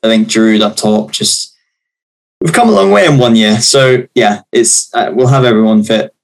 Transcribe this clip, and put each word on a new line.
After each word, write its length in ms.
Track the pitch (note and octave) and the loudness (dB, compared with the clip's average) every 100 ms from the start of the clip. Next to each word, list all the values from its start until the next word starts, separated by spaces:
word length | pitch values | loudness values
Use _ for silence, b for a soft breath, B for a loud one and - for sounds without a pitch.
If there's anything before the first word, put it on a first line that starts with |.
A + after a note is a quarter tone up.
I 60 | A2+ | 0
think 200 | A2+ G#2+ | 0 -2
Giroud 340 | A2 A2 G#2+ | 0 0 2
up 140 | G#2 - | -2 -2
top. 340 | G#2+ G#2+ G#2+ | -2 -2 -4
Just, 420 | - G#2+ - - _ _ _ _ _ _ _ _ _ | -6 -6 -6 -10 _ _ _ _ _ _ _ _ _
we've 140 | E3+ | -4
come 160 | E3+ A#3+ | 0 2
a 20 | |
long 180 | G3+ G3 | 2 2
way 140 | G3+ | 2
in 140 | F3+ C#3+ | 2 2
one 180 | A#2+ A2+ | 2 2
year. 240 | G#2+ A2 | 2 0
So, 480 | - C#3 C3 B2+ B2 | 0 2 2 0 -2
yeah, 260 | - G#2+ G#2 _ | -2 0 -2 _
it's, 360 | A#2 A#2 - - | -2 0 -2 -4
uh, 160 | A#2 - | -6 -4
we'll 140 | A2 B2+ | -2 0
have 180 | C#3 | 2
everyone 380 | B2 A2 A2 A2 | 2 2 2 0
fit. 320 | G#2 A2 - _ | 0 -2 -4 _